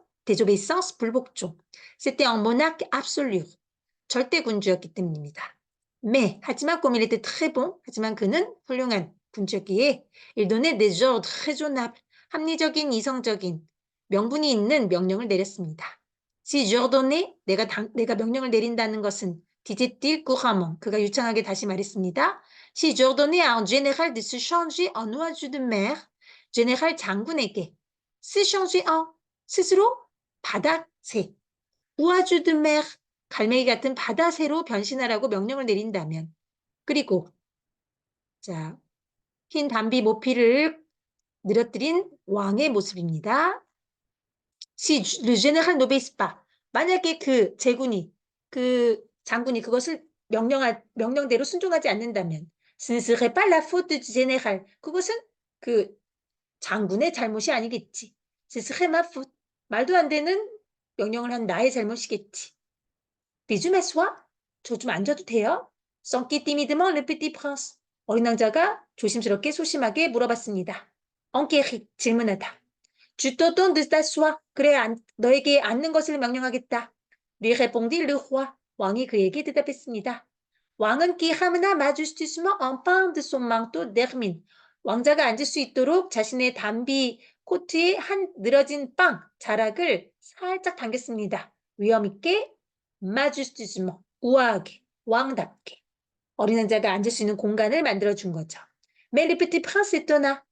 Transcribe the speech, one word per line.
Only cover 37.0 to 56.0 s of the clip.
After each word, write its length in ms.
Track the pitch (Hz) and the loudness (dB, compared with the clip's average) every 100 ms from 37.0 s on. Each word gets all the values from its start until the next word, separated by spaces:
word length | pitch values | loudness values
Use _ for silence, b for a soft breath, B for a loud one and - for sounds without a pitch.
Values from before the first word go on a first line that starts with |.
| - 185 165 _ _ _ _ _ _ _ _ _ _ _ | 0 -2 -2 _ _ _ _ _ _ _ _ _ _ _
자, 360 | - 165 156 - _ _ _ _ _ _ _ | -12 -8 -8 -12 _ _ _ _ _ _ _
흰 180 | 302 285 | -4 -2
담비 340 | 226 220 254 | 0 0 2
모피를 800 | 214 220 262 247 233 262 311 311 _ _ _ _ _ _ | 2 2 0 4 6 6 2 -2 _ _ _ _ _ _
늘어뜨린 640 | 185 208 233 214 277 349 381 - - | 0 0 0 -2 -2 0 -2 -12 -6
왕의 440 | 202 196 208 302 | -2 0 2 2
모습입니다. 920 | 214 190 180 170 160 208 262 339 403 - _ _ _ _ _ _ _ _ _ - - | 2 -2 -6 -6 -4 -2 0 0 -2 -10 _ _ _ _ _ _ _ _ _ -20 -10
Si 420 | - 302 190 - | 0 0 0 -4
le 120 | 233 233 | 2 4
général 420 | 247 311 330 311 | 4 4 4 4
n'obéit 400 | 254 269 - - | 4 2 0 -4
pas, 180 | 196 - _ _ _ | -6 -6 _ _ _
만약에 480 | 233 330 370 359 320 | -2 0 2 0 -2
그 360 | - 262 196 - | 2 4 2 2
제군이, 540 | 247 240 262 208 165 _ _ _ _ | 0 0 0 -4 -6 _ _ _ _
그 520 | 269 247 247 240 214 - _ | -4 0 2 2 0 -4 _
장군이 380 | - 226 247 233 | -6 -4 -2 -4
그것을 420 | 226 247 254 320 - _ _ | -2 -2 -2 -8 -10 _ _
명령하-, 520 | 220 226 269 254 226 _ - | -2 0 2 0 -2 _ -6
명령대로 480 | 226 269 277 226 | -2 -2 0 0
순종하지 460 | 277 349 381 330 302 | 0 -2 0 0 0
않는다면, 600 | 202 233 208 175 156 170 _ _ _ | -2 -4 -4 -4 -6 -10 _ _ _
ce 160 | - | -4
ne 40 | 240 | -4
serait 360 | 240 233 240 | 2 2 4
pas 140 | 240 415 | 4 4
la 120 | 330 | 4
faute 400 | 311 359 349 302 | 4 -2 -2 -4
du 120 | - | -2
général, 540 | 233 254 262 240 196 b b | 0 2 2 -2 -4 b b
그것은 340 | - 349 370 466 - _ _ _ | -6 -4 -4 -6 -8 _ _ _
그 360 | - 233 202 - | 0 0 0 -6